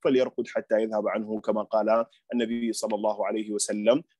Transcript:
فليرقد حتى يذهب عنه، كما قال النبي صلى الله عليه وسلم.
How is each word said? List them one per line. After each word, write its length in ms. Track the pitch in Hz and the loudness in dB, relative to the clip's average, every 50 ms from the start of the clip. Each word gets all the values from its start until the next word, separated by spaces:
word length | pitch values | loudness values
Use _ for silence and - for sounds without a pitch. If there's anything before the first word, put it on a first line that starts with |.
| - | 0
فليرقد 440 | 160 135 127 127 123 - - 117 | 2 4 4 2 2 -2 -6 -6
حتى 340 | - - 113 107 - 110 107 | -4 -4 -4 -2 2 2 2
يذهب 260 | 110 110 110 107 104 | 2 2 -2 0 0
عنه، 320 | 101 - 113 107 107 110 107 | 0 -2 -2 -4 -4 -6 -6
كما 220 | - 113 107 110 101 | -2 -2 -2 -2 -2
قال 420 | - - 107 104 107 110 113 117 - _ _ _ - - | 0 0 0 2 4 2 2 2 -2 _ _ _ -6 -2
النبي 400 | 120 117 113 117 120 120 113 107 | -2 -2 -2 -2 -2 -2 -2 -4
صلى 220 | - - 107 110 | -2 -4 -4 -2
الله 320 | 101 107 107 104 101 98 | -2 -2 -2 -2 -2 -2
عليه 240 | 98 110 110 107 107 | -2 -2 -4 -4 -4
وسلم. 520 | 104 101 - - 104 104 104 113 123 151 170 _ _ _ | -4 -4 -2 -2 -2 0 4 4 4 4 2 _ _ _